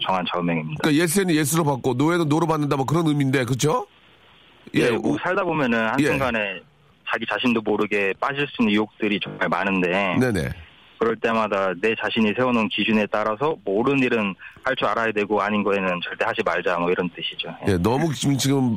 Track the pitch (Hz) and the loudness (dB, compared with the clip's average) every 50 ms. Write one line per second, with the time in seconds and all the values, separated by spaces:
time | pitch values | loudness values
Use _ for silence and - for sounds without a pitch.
0 | - - 92 92 87 - - 87 87 85 85 82 78 78 76 76 - 160 143 147 | -2 -2 -2 -2 -2 -2 -4 -4 -2 -2 -2 -2 -4 -6 -6 -4 0 2 2 2
1 | 175 170 147 202 190 180 160 151 160 143 156 165 170 143 143 120 - 135 120 123 | 2 2 2 0 2 2 2 0 0 0 0 0 0 0 0 -2 0 -2 0 2
2 | 143 160 175 170 170 143 147 165 170 156 160 151 147 139 147 135 135 117 143 170 | 2 2 2 2 2 2 2 2 2 2 0 0 0 0 0 0 0 0 0 2
3 | 170 151 147 147 139 135 131 139 123 113 135 120 - 147 208 247 403 - - - | 2 2 2 2 2 2 2 2 2 2 0 0 0 2 2 0 -2 -4 -12 -20
4 | _ - - - _ - - - - - - - - - - - 147 127 - 101 | _ -20 -20 -20 _ -20 -20 -20 -20 -20 -20 -20 -12 -4 0 2 2 2 2 2
5 | - - 147 - - 175 185 196 196 170 160 156 139 123 117 113 113 110 117 139 | 0 0 -2 0 0 -2 0 0 0 0 0 0 2 2 2 2 2 0 2 2
6 | 151 143 - 139 135 123 117 110 104 98 92 85 - - _ _ _ _ _ _ | 2 2 2 0 0 0 0 -2 -2 -4 -6 -10 -14 -20 _ _ _ _ _ _
7 | - - - 113 113 - 107 104 127 123 117 113 107 104 107 104 107 101 104 101 | -10 -6 -6 -4 -4 -2 -2 0 0 2 0 0 0 0 0 0 0 0 0 0
8 | 101 98 92 - - 135 139 139 143 139 - - 120 107 104 107 110 104 _ - | 0 0 -2 -2 -2 -4 -2 -2 -4 -4 -2 0 2 2 4 2 2 0 _ -4
9 | 113 104 104 92 - 98 101 101 92 87 85 85 95 98 98 92 90 87 90 98 | -2 -2 0 -2 -4 -6 -6 -4 -2 -2 0 0 0 0 0 2 2 2 2 0
10 | 101 92 85 78 127 127 - 78 71 62 - - - - - - - - - - | 0 0 0 2 2 2 0 -2 -2 -4 -6 -10 -14 -20 -20 -20 -20 -14 -6 -2
11 | 113 117 113 113 - 117 113 113 110 104 104 98 98 95 90 85 101 110 113 - | -2 -2 -2 0 -2 0 0 2 0 0 0 0 0 0 -2 0 0 0 0 0
12 | - 101 - 113 110 104 98 120 127 127 120 117 107 98 - 110 101 107 110 110 | -2 -2 0 2 2 2 2 2 0 2 2 2 0 0 0 -2 0 2 2 2
13 | 104 98 - 107 107 110 107 104 139 156 160 - - 104 95 104 120 127 143 139 | 2 0 0 -2 0 -2 -2 -2 -2 -2 -2 -2 -2 -2 0 0 2 2 2 2
14 | 127 123 120 113 107 98 90 - - - - - - 131 131 - 139 107 104 113 | 2 2 2 0 0 -2 -4 -8 -12 -20 -16 -8 -4 -4 -4 -2 0 -2 0 0
15 | 113 113 104 104 104 95 107 101 95 104 107 104 101 101 98 98 95 92 90 87 | 0 -2 0 -2 -2 0 0 0 0 0 0 0 0 0 0 0 0 0 -2 -2
16 | - - - - 101 110 110 110 104 90 85 90 87 95 87 85 87 87 92 98 | -4 -8 -4 -4 -2 -2 -2 -2 -2 -2 -2 -2 0 0 0 0 0 0 0 0
17 | 90 85 - 82 80 - - - - 85 82 - - 104 95 87 87 107 123 143 | -2 -4 -6 -8 -10 -10 -8 -8 -10 -10 -10 -6 -2 0 0 2 2 2 2 2
18 | 165 170 135 - - 143 139 127 123 135 139 139 131 123 113 | 0 -2 -2 -2 0 0 0 2 2 2 2 2 2 0 0